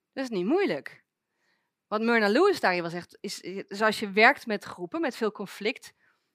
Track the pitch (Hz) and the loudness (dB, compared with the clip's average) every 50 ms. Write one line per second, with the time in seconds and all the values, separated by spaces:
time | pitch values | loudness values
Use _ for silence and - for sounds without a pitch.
0 | _ _ - 262 269 254 233 185 175 202 294 392 403 277 170 139 - - - - | _ _ -10 -10 -8 -4 -4 -2 0 0 0 0 2 0 -2 -4 -8 -12 -20 -20
1 | _ _ _ _ _ _ _ _ _ _ _ _ _ _ _ _ _ - 202 214 | _ _ _ _ _ _ _ _ _ _ _ _ _ _ _ _ _ -6 -4 -2
2 | 226 226 240 226 214 202 208 262 359 415 359 - - 202 180 180 170 170 165 180 | 0 2 2 4 4 4 4 4 4 4 4 2 2 0 0 0 -2 -6 -8 -10
3 | 170 - - - - 202 - - - - 180 196 - - - 196 226 220 202 - | -12 -14 -18 -14 -12 -12 -12 -10 -12 -10 -10 -10 -10 -10 -4 0 0 0 0 0
4 | 233 202 190 208 220 240 285 - - 240 214 202 - - - - 180 175 - 330 | -4 -2 4 6 6 6 6 4 -2 -6 -6 -6 -6 -10 -12 -12 -10 -8 -6 -4
5 | 339 269 233 - 233 208 - - 202 180 - - 202 214 262 - - - _ _ | -4 -4 -4 -2 -4 -4 -4 -4 -12 -12 -10 -6 -6 -6 -6 -6 -10 -20 _ _
6 | _ _ _ _ _ _ _ | _ _ _ _ _ _ _